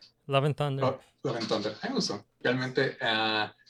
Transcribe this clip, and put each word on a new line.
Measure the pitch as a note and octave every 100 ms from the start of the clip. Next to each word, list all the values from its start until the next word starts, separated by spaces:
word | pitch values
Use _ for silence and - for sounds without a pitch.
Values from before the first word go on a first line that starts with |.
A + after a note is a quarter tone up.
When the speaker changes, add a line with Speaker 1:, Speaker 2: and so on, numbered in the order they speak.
| - _ -
Speaker 1:
Love | C#3
and | D3 C3+
Thunder. | D3 C3+
Speaker 2:
Thor, | C3 C3+ - _
Love | C#3+ A#2
and | A2
Thunder. | G#2 G#2
A | - -
mí |
me |
gustó. | - - G2+ - _
Realmente, | C3 B2+ B2+ C3+ B2+ -
ah, | A#2+ A2 A2 G#2+ G#2+ -